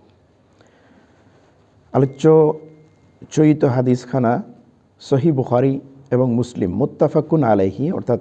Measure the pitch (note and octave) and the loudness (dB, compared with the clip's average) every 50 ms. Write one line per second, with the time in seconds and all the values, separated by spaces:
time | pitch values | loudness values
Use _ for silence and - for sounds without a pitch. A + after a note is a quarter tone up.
0 | _ _ _ _ _ _ _ _ _ _ _ _ _ _ _ _ _ _ _ _ | _ _ _ _ _ _ _ _ _ _ _ _ _ _ _ _ _ _ _ _
1 | _ _ _ _ _ _ _ _ _ _ _ _ _ _ _ _ _ _ - B2+ | _ _ _ _ _ _ _ _ _ _ _ _ _ _ _ _ _ _ -2 0
2 | C3+ C3+ C3+ - - D#3 D#3+ D#3+ D#3 D3+ D#3 - - - - - _ _ _ _ | 0 0 -2 0 2 4 4 6 4 2 0 -4 -10 -20 -20 -20 _ _ _ _
3 | _ _ _ _ - - - D3+ D#3 D3+ D3+ D3 - C#3+ A#2+ C3 B2+ B2+ B2 B2 | _ _ _ _ -20 -10 -2 2 2 2 2 2 2 0 0 0 0 0 0 -2
4 | - - - C3+ B2 A#2 A#2+ D#3+ G#3+ - - - _ _ _ _ _ _ _ _ | -2 -6 -4 -2 0 0 -2 -2 -4 -10 -18 -20 _ _ _ _ _ _ _ _
5 | - - C#3+ C3+ B2+ E3+ D3+ C3 A#2+ - A#2 B2 C3 C3+ C3+ C#3 - - - - | -6 -2 -2 0 2 0 0 0 -2 0 0 0 0 0 -2 -4 -8 -14 -20 -20
6 | - - B2 B2 C3 B2+ A#2 A#2+ A#2+ - - - G#2+ F2+ F2+ G2+ C3+ - - - | -10 -4 -2 0 0 0 0 -2 -2 -4 -4 -6 -4 -4 -2 -4 -4 -4 -2 -2
7 | D#3 C#3+ - D#3+ - - E3+ D#3+ C#3 A2+ G#2+ G2+ F#2+ F#2+ F#2 - B2+ E3 F#3+ - | -2 0 0 -2 -2 0 0 0 2 2 2 2 2 -2 -2 -4 -6 -6 -6 -6
8 | G2+ - A#2+ G#2 | -4 -4 -4 -4